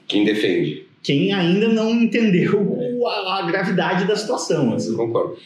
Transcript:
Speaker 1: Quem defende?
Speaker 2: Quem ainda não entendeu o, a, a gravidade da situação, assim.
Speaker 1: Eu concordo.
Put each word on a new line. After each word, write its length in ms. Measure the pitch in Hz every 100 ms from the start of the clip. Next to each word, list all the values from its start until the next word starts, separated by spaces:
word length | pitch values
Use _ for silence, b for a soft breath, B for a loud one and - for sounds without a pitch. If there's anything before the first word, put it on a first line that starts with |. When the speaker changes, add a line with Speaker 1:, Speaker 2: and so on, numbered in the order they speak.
| -
Speaker 1:
Quem 160 | 101
defende? 640 | 107 107 104 85 76 - - _
Speaker 2:
Quem 280 | - 143 196
ainda 360 | 196 170 196 226
não 260 | 220 220
entendeu 680 | 233 226 233 220 175 - 202
o, 460 | - 247 247 247 233
a, 320 | 208 185 196
a 80 | 170
gravidade 640 | 190 190 175 165 185 180
da 80 | 202
situação, 580 | - 254 - 160 120
assim. 160 | 117 110
Speaker 1:
Eu 60 | 113
concordo. 400 | 117 113 85 B